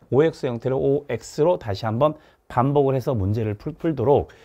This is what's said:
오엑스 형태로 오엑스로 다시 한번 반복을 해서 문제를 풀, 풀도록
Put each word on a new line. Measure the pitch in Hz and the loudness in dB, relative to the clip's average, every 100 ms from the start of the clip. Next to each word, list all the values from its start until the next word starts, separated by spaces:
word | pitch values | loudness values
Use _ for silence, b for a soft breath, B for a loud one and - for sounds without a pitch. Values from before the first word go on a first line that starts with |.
| _ | _
오엑스 | 123 160 160 131 | 2 2 0 -6
형태로 | 117 127 131 | -4 -4 -2
오엑스로 | 139 143 - 117 - - 156 180 | 0 0 -2 -8 -6 0 0 0
다시 | - 98 113 | -4 -6 -4
한번 | 113 151 151 B B - | 0 0 -2 B B -4
반복을 | - 135 147 135 | 0 2 2 2
해서 | 135 135 | 0 -2
문제를 | 120 95 110 107 | -2 0 -2 -2
풀, | 104 151 | -6 -8
풀도록 | 156 170 135 117 131 80 B | -6 -4 0 2 2 2 B